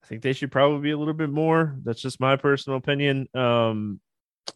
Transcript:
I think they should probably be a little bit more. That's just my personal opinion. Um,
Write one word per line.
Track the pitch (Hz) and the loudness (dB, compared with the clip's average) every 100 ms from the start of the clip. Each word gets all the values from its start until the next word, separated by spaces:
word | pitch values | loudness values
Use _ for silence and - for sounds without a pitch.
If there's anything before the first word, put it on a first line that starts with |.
I | _ | _
think | 113 | -6
they | 131 | -4
should | 135 135 | -2 -2
probably | 131 143 147 | 4 4 2
be | 143 | -2
a | 151 | -2
little | 151 | -4
bit | 156 151 | -2 -2
more. | 147 160 165 160 135 | 0 2 2 2 -4
That's | 117 113 | -6 -6
just | 131 - | -8 0
my | 131 135 | 2 2
personal | 143 139 - 131 | 2 0 -2 -6
opinion. | 135 143 143 135 127 | -2 0 0 -2 -4
Um, | 131 123 120 113 107 107 98 _ _ _ _ - | 0 2 4 2 0 -6 -8 _ _ _ _ -18